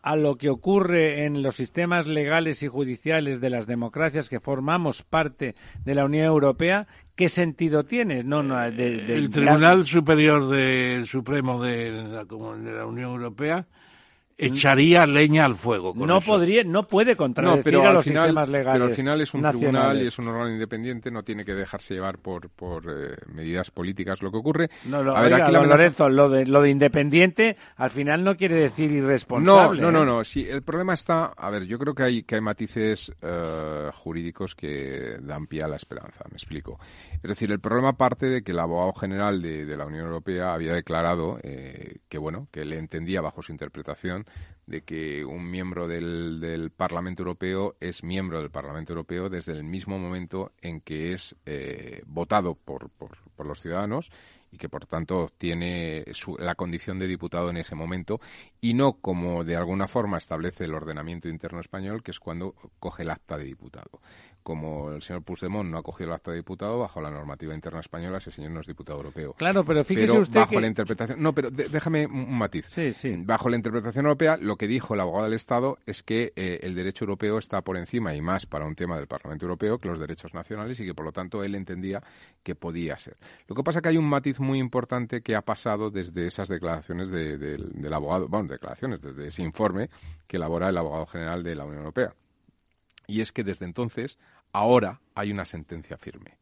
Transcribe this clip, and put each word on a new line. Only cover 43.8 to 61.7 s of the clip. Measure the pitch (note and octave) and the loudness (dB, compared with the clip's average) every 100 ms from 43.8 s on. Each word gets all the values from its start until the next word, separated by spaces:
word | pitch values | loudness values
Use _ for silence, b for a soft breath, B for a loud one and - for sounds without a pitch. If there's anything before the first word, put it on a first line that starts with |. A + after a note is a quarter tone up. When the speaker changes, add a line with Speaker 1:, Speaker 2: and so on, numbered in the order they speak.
| D2 D2 F2+ F2+ G#2+ b b b - | -12 -10 -8 -8 -12 b b b -14
Speaker 3:
de | - | -14
que | - D#2+ D#2 C#2+ | -10 -10 -8 -8
un | C#2 E2 F2 | -10 -10 -10
miembro | F2+ F#2 F2 E2+ | -8 -8 -8 -6
del, | E2+ E2+ E2+ E2+ D#2+ | -6 -6 -6 -6 -8
del | E2 E2 D#2+ | -8 -6 -8
Parlamento | _ F#2 E2+ F#2 F2+ | _ -4 -4 -6 -6
Europeo | F2+ F2 F#2 F#2+ G2 - | -8 -6 -4 -4 -4 -6
es | F2+ E2+ | -12 -10
miembro | E2 F#2+ F#2 E2 | -6 -6 -4 -6
del | D2 | -6
Parlamento | - C#2+ D2+ D#2 | -10 -10 -12 -10
Europeo | E2 D#2+ F2 F#2+ | -10 -8 -8 -6
desde | F2+ E2 | -8 -10
el | D#2 | -10
mismo | D#2 F#2+ F#2+ G2 | -8 -10 -8 -8
momento | F2+ F#2 F2 F#2+ G2 _ | -8 -10 -8 -10 -10 _
en | F2+ D#2+ | -12 -12
que | - D2+ E2 | -10 -8 -6
es, | F#2 - - - | -8 -12 -18 -12
eh, | D2 C2 - - - | -10 -10 -12 -14 -18
votado | - D2+ - G#2 F2+ | -12 -8 0 0 0
por, | D2+ - C2+ C2+ | -6 -12 -14 -14
por, | _ - - _ | _ -20 -20 _
por | _ D2 | _ -12
los | D2 | -10
ciudadanos | E2+ F2 G#2 B2 E3+ b b b b | -6 -4 -4 -6 -8 b b b b
y | F2+ | -16
que, | D#2 | -12
por | D2+ | -12
tanto, | D2+ D#2+ D#2+ F#2 D#2+ _ | -8 -6 -4 -4 -4 _
tiene | E2+ E2+ F2 F2 E2 D#2+ - | -6 -4 -4 -6 -6 -8 -10
su, | D#2+ - - | -14 -12 -8
la | F2 E2+ | -6 -6
condición | F2+ E2+ - F#2+ | -6 -8 -8 -6
de | F#2 | -6
diputado | F2+ F2 E2+ F2 | -6 -6 -4 -4
en | E2+ | -6
ese | E2 | -10
momento | D#2 E2 F#2 E2+ A2 b b b _ | -10 -8 -8 -6 -8 b b b _
y | A#2 | -2
no | A#2 C#3 - | 2 2 0
como, | - F2+ F2 F2 | -6 -4 -4 -4
de | E2 E2+ | -4 -4
alguna | F2 F#2+ F#2+ | -4 -4 -4
forma, | B2+ G#2 F2 | -2 -2 -6
establece | - D#2+ F2 - | -6 -6 -6 -8
el | E2 | -10
ordenamiento | D#2 D#2 D2+ D#2 E2+ E2 | -8 -10 -12 -10 -10 -10
interno | D#2+ E2+ E2+ | -10 -12 -14
español, | E2+ | -14